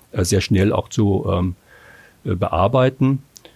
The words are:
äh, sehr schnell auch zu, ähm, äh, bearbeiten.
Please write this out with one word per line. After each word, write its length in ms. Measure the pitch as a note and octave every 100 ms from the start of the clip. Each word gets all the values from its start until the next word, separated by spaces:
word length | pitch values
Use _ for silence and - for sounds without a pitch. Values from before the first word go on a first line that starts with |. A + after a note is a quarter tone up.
| _
äh, 120 | -
sehr 160 | F2 G2
schnell 320 | - F#2+ G2+
auch 160 | - -
zu, 380 | - G2+ G2 F#2
ähm, 260 | F2+ F#2 - _ - - - - _
äh, 120 | - F#2
bearbeiten. 840 | G2 E2 G2 C3 B2+ B2+ C3 C3+ - - -